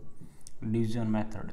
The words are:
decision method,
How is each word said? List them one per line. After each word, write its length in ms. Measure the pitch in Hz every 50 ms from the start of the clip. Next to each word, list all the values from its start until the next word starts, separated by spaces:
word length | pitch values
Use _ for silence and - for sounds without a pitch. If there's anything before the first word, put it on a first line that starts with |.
| - - - - - - - - - - - - 113
decision 440 | 113 110 117 113 110 113 120 113 110
method, 440 | 107 107 104 107 - 107 110 110